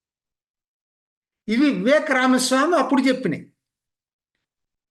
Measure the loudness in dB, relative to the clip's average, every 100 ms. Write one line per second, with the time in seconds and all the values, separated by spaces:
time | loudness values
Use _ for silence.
0 | _ _ _ _ _ _ _ _ _ _
1 | _ _ _ _ -6 0 0 0 0 0
2 | 0 0 2 0 0 0 0 0 0 0
3 | 0 0 -4 -6 -10 _ _ _ _ _
4 | _ _ _ _ _ _ _ _ _